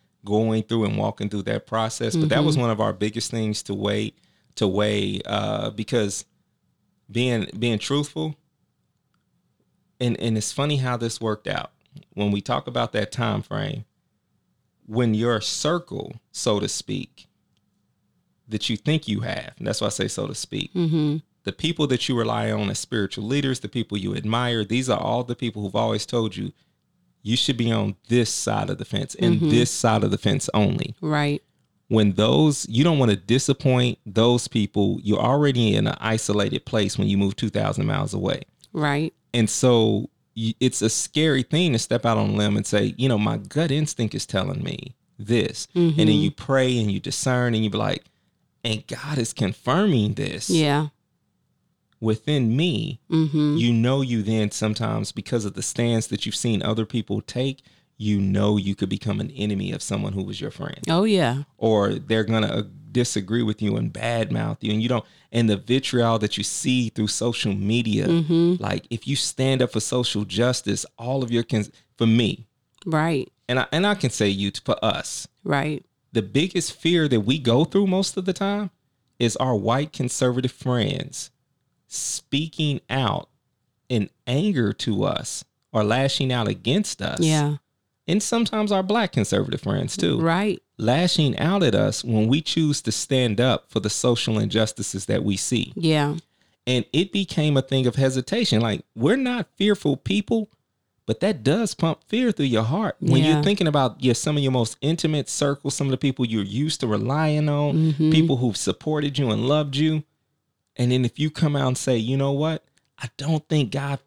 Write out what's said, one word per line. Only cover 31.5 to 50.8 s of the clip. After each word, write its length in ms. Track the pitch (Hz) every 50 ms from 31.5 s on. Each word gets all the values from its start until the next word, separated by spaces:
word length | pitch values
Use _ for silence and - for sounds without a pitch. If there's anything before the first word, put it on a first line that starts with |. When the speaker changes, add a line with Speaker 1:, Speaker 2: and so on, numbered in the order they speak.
| _ _ _ _ _ _ _ _
Speaker 1:
When 240 | 120 110 107 101 92
those, 560 | 92 107 110 127 143 156 156 143 - - -
you 160 | 113 117 147
don't 140 | 175 165 143
wanna 180 | 131 113 101
disappoint 840 | 95 - - 123 135 - - 139 - - 139 127 123 123 123 - - _
those 420 | 107 95 113 113 120 123 123 -
people, 540 | - - 120 104 95 - 107 101 101 98 - -
you're 160 | 101 104 -
already 560 | - 117 131 147 147 143 131 120 117 107 101
in 120 | 104 104
an 100 | 104 - -
isolated 640 | - 110 113 110 - - 104 104 101 104 - - -
place 320 | - - 113 104 98 - -
when 100 | 101 104
you 80 | 101
move 180 | 98 98 98 104
two 160 | - - 110
thousand 360 | - 104 104 104 101 98 101
miles 260 | 104 101 98 101 101 101
away. 280 | 98 98 - - - - - _ _ - _ -
Speaker 2:
Right. 400 | 160 151 147 143 143 156 156 - _ _ _ -
Speaker 1:
And 160 | 120 113 104
so 580 | - - - 127 123 117 110 110 107 104 - - _ _ _ _ _
y-, 180 | 110 113 110 113 -
it's 220 | 131 127 - - -
a 60 | 110
scary 520 | - - - - - 151 156 160 147 135 127
thing 300 | - - 156 180 170 127
to 60 | 110
step 280 | - - - 117 -
out 100 | 117 113
on 140 | 107 107 101
a 20 | 104
limb 240 | 104 104 104 101
and 100 | 104 101
say, 280 | - - 104 107 104 -
you 120 | - 123 135
know, 100 | 120 101
my 180 | 104 107 110 107
gut 320 | 98 98 - 147 165 160
instinct 440 | 135 151 156 147 - - 117 107 -
is 100 | 107 -
telling 360 | - - 98 - 92 92 - -
me 320 | - 80 - - - - _ _ _ _ -
this. 480 | 104 98 117 117 - - - - - - -
Speaker 2:
Mm-hmm. 260 | 180 175 165 156 151
Speaker 1:
And 80 | 160 160
then 80 | 151 151
you 120 | 151 151
pray 480 | 147 - - - 135 135 131 127 123 120
and 120 | 110 104
you 80 | 98 98
discern 540 | - - - - - 135 127 123 123 120 117
and 80 | 110 110
you 80 | 107
be 80 | 98 107
like, 260 | 107 101 92 - - _ _ _ _ _ _ _ _ _ _ _ -
and 200 | 117 110 107 - -
God 300 | 127 110 - 147 151 139
is 140 | 117 - -
confirming 800 | - 117 92 107 - - - 135 170 208 214 156 120 104 104 104
this 360 | - 101 95 - - - -
Speaker 2:
Yeah. 380 | 190 165 156 147 143 147